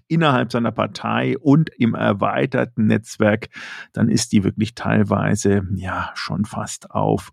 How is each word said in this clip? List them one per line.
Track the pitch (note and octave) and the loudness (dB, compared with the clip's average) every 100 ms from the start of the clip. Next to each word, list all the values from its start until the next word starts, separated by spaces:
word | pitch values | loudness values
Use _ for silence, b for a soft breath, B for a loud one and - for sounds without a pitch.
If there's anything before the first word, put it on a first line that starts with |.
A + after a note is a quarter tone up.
| - | -2
innerhalb | E3 D#3+ B2+ A#2 | 2 4 2 2
seiner | A#2+ A#2 | 0 -2
Partei | A2 G#2+ G#2 A2 A2+ B2+ B2+ | -2 -4 -4 -4 -2 -2 0
und | D3+ C#3+ D#3 - | 4 4 4 0
im | A#2 - | 0 2
erweiterten | A2+ G#2 G#2 A2 C3+ B2+ A#2+ - G#2+ | 0 0 0 0 0 0 -2 0 2
Netzwerk, | A2 - - G#2+ A2 - B B B B | 2 -2 0 2 2 -2 B B B B
dann | - A2+ | -2 0
ist | A2+ - | 0 2
die | A2+ | 0
wirklich | G2 G2+ G#2+ - | 2 0 -4 -4
teilweise, | G#2 A2 G#2 G2+ G#2 G#2+ G2+ G2+ F#2 | 0 2 2 2 0 0 2 0 0
ja, | F#2+ F#2 - - | -6 -6 -6 -6
schon | - - G#2 G#2+ | -8 -6 -4 -4
fast | A2 G#2+ - - | -6 -10 -12 -8
auf | - G#2 G#2+ - | -2 0 0 -4